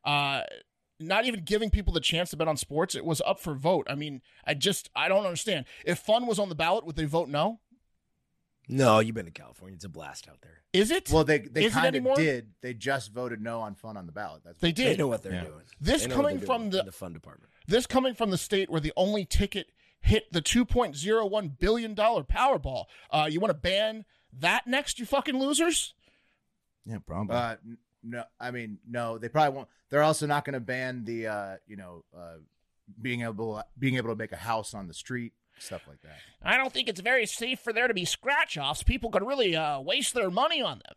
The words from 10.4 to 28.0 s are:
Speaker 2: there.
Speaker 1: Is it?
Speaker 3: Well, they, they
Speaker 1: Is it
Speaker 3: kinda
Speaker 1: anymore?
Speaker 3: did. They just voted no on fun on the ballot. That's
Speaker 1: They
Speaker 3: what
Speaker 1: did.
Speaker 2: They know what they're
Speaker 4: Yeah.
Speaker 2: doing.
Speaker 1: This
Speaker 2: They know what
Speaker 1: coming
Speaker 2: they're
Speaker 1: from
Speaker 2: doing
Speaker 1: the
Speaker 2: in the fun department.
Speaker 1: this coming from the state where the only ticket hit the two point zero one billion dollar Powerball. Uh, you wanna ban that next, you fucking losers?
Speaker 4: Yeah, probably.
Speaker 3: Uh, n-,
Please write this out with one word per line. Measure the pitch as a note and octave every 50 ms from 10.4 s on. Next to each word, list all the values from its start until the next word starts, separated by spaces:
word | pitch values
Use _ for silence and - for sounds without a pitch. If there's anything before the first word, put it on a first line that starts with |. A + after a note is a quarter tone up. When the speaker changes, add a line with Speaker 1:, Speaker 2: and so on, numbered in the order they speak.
Speaker 2:
there. | - E2 E2 _ _ _
Speaker 1:
Is | - F3+ G#3+ A3+
it? | E4 F#4+ - -
Speaker 3:
Well, | - D#3+
they, | D#3 C#3+ D3+ C#3+
they | G2+ - A2+ D#3 G3+
Speaker 1:
Is | A3+
it | G#3
Speaker 3:
kinda | - - -
Speaker 1:
anymore? | - C4 B3 C4 C4+
Speaker 3:
did. | D3+ D#3+ D#3 C3+ A#2+ A2+ G#2+ - _
They | - B2+ A#2+
just | A2 G2+ C3+ C#3 - G#2+ G2+
voted | G#2 B2 B2 A#2+ A#2 G#2+
no | G#2+ A#2 A#2 A#2
on | A2 G#2+ G2
fun | - - A2+ G#2+
on | G2+ F2+
the | E2
ballot. | D2+ G2+ G#2 E2 D#2 D#2+ _
That's | E2+ F2 _
Speaker 1:
They | - E3+
Speaker 3:
what | D#3+
Speaker 1:
did. | F#3+ C4 B3
Speaker 2:
They | -
know | F#3+ D3+ C3
what | A#2 G#2+
they're | - F#2+ F#2
Speaker 4:
Yeah. | F2+ E2+
Speaker 2:
doing. | D#2 - - - _ - -
Speaker 1:
This | D3 F3+ C4+ D#4+
Speaker 2:
They | - B3
know | B3+
what | C4
Speaker 1:
coming | C#4+ D4 D4 C4+
Speaker 2:
they're | G3+
Speaker 1:
from | - B3+ A3+
Speaker 2:
doing | A3+ G#3
Speaker 1:
the | F#3 F#3+
Speaker 2:
in | F#3+
the | F#2+
fun | - - - F2
department. | E2 E2 - - D2 - - _ _ _ _ -
Speaker 1:
this | F3+ A#3+ B3
coming | - - C4 C4 C4 A3+
from | - A3+ G3+
the | F#3 E3+
state | - - G#3 G3 G3 -
where | E3 D#3+
the | C#3+ D3+ -
only | - F#3 G3+ G#3 G#3 F#3
ticket | - - - G3+ G3 - G3+ - _ _ _ _ _ _ _
hit | - - G#3 A3 - _
the | - E3+
two | D3 - - A#3+ B3
point | - - A#3+ A#3+ F#3 C#3+
zero | C#3+ D3+ G3+ A3 A3+ A3
one | G3 G3 G#3+ G3+ D#3
billion | C3+ - - G3 A3+ A#3+ A3+ A3 G#3+
dollar | G#3 G#3 A3+ A#3 F3+
Powerball. | C3+ - - F#3+ B3 C4+ C4 D#3 C3+ C#3 C3 A2+ - - - - - -
Uh, | - D3+ D3+ D#3
you | D#3 E3+
wanna | G#3 A3
ban | D#3 D3+ B2 F3 F#3+ G3+ A3 A3 A3 A3 G#3 _ _ _ _ _
that | - B2+ C#3+ F3 G3+ B3 -
next, | A#3+ B3+ C#4 C#4+ - - -
you | A#3
fucking | - C#4 C4 A#3+ D#4 C4 C4
losers? | C4+ C#4 D4 C#4 E4+ F4 D#4 - - - _ _ _ _ _ _ _ _ _ _ _ _ _ _ _ _ _ _ _
Speaker 4:
Yeah, | - A2+ G2 -
probably. | - D#2+ F#2+ G#2 F#2+ A2+
Speaker 3:
Uh, | B2 A#2+ A2+ A2+ - F2+
n-, | A2+ A#2 _ _ _ _ _